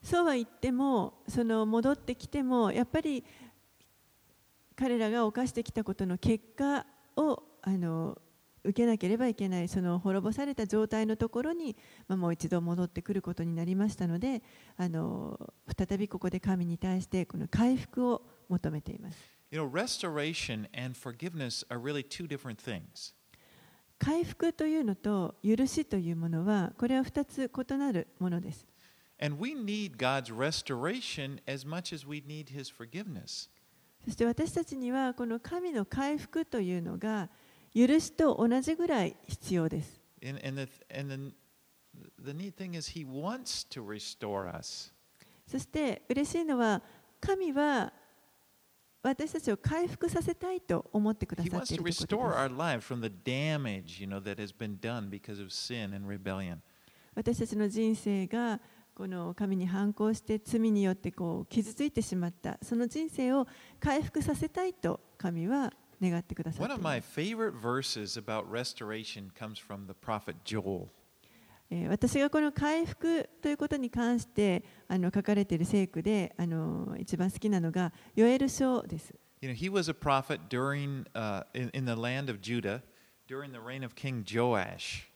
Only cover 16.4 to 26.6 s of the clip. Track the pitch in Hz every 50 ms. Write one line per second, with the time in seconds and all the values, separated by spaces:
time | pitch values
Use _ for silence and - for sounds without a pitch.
16.4 | - 202 190 185 175 170 170 165 - 190 185 185 175 - - 185 175 - - 180
17.4 | 151 - - - 226 247 262 254 - - - - 247 247 240 - - - - -
18.4 | - _ 180 175 - 156 156 151 - - - - - 185 160 - - - - _
19.4 | _ _ - 156 156 135 123 165 214 247 - - - 180 156 151 143 156 165 -
20.4 | - - 123 107 107 98 - - 123 127 123 - - 127 117 117 - 180 170 165
21.4 | 139 120 110 - - - 120 120 120 139 147 143 127 139 - - 180 160 143 139
22.4 | - 131 110 - - - 117 90 80 - - - - - - _ _ _ _ -
23.4 | _ - - - - - - _ _ _ _ _ - - 302 330 349 - - -
24.4 | - 339 330 - 311 311 311 320 294 220 196 - - 208 208 196 175 165 - -
25.4 | - 202 220 226 269 262 - - 302 - - 196 175 165 170 165 165 165 165 160
26.4 | 170 202 214 202